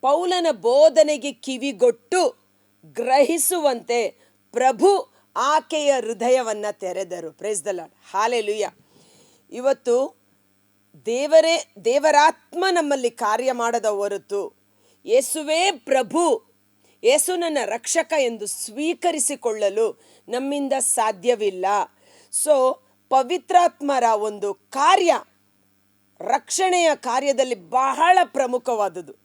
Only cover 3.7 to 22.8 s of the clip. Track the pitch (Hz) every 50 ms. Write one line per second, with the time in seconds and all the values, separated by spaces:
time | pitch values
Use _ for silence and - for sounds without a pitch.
3.7 | 262 233 175 _ 233 240 226 185 - _ _ _ _ _ _ _ - 233 247 262
4.7 | 262 202 196 381 403 381 - _ _ _ _ _ _ - 240 269 302 311 302 _
5.7 | 330 311 294 285 277 254 226 220 233 196 233 240 254 262 247 226 214 208 208 208
6.7 | 202 _ - 185 180 180 196 180 180 175 165 156 147 _ - 208 214 196 147 208
7.7 | 196 180 165 165 _ _ _ - - 190 214 233 247 240 220 208 208 220 202 180
8.7 | _ _ _ _ _ _ _ _ _ _ _ _ _ _ _ _ - 240 247 269
9.7 | 277 - _ 247 240 247 269 - - _ _ _ _ _ _ _ _ _ _ _
10.7 | _ _ _ _ _ 151 127 - 233 247 277 294 302 320 320 330 330 320 302 _
11.7 | _ 311 269 226 247 285 277 311 294 285 294 320 320 - _ _ - 330 370 381
12.7 | 359 349 320 285 285 277 247 240 233 - 240 208 214 233 247 262 254 247 233 233
13.7 | 233 233 220 220 214 196 202 202 202 196 - _ 202 202 190 - _ _ _ _
14.7 | _ _ _ _ _ _ _ - 214 254 269 - - 311 302 285 311 320 359 392
15.7 | 381 - _ - 269 262 254 190 170 320 349 - - - _ _ _ _ _ _
16.7 | _ _ _ _ _ _ - 220 262 302 - - 359 359 339 330 311 285 233 202
17.7 | 202 233 _ - - 330 320 330 320 311 269 240 233 220 208 202 - - - -
18.7 | 214 233 302 320 349 339 - 349 330 311 - - 294 - - 247 220 214 214 202
19.7 | 190 214 226 214 - _ _ _ _ _ _ - 214 247 269 277 285 285 277 269
20.7 | 269 269 247 - - - 226 220 214 185 170 240 247 214 214 202 185 185 180 190
21.7 | 208 208 185 - _ _ _ _ _ _ _ _ - - - 294 302 269 254 254
22.7 | 269 -